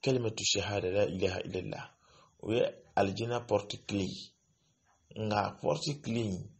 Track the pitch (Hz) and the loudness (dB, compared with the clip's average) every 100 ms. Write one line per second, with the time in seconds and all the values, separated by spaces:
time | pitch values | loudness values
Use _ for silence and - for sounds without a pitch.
0 | - 127 113 - - 101 101 101 90 98 | 4 2 2 0 0 0 2 0 2 4
1 | 101 90 95 92 - 92 95 - - _ | 4 4 0 0 -4 -6 -4 -8 -10 _
2 | _ - - _ - 113 - - - - | _ -20 -20 _ -2 2 2 0 -4 2
3 | 101 101 113 120 117 104 - - - 104 | 2 0 -2 -2 2 0 0 -10 -4 -2
4 | 92 - - _ _ _ _ _ _ _ | -2 -6 -14 _ _ _ _ _ _ _
5 | _ - 107 104 98 - - 76 - 71 | _ -6 0 2 0 0 0 0 0 -4
6 | - 113 113 90 - - | -2 0 0 -2 -8 -16